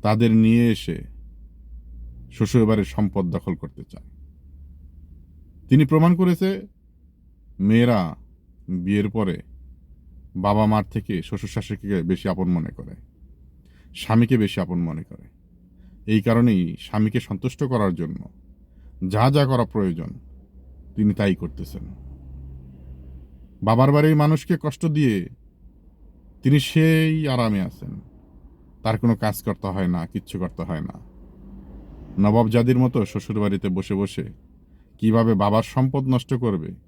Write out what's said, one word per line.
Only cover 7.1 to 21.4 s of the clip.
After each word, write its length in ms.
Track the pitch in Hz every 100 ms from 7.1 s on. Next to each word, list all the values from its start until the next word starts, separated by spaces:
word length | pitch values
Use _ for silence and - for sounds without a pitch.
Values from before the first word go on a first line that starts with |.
| _ _ _ - -
মেয়েরা 560 | 95 113 120 113 87 - - _ _ _ -
বিয়ের 420 | 92 90 104 104
পরে 320 | 110 101 82 - - - - - - - - - -
বাবা 300 | 101 104 107
মার 180 | 107
থেকে 380 | 101 113 - 95
শ্বশুর 280 | - 101 101
শাশুড়িকে 540 | - 98 101 101 98
বেশি 260 | 82 92 98
আপন 200 | 95 90
মনে 200 | 87 80
করে, 260 | - - - - _ - - - _ _ _ - -
স্বামীকে 420 | - 113 117 127
বেশি 240 | 104 -
আপন 200 | 87 87
মনে 220 | 85 78
করে। 200 | - - - _ _ _ _ _ - - -
এই 160 | 110
কারণেই 540 | 98 117 120 101 85 -
স্বামীকে 400 | - 107 107 120
সন্তুষ্ট 440 | - 95 131 -
করার 320 | 135 123 101 85
জন্য 340 | 82 - - - - - _ - - - 95
যা 240 | 104 123
যা 140 | 143 139
করা 200 | 131 117
প্রয়োজন 540 | 107 98 82 82 - - - - - - - - -
তিনি 180 | 104
তাই 220 | 98 101
করতেছেন। 480 | 92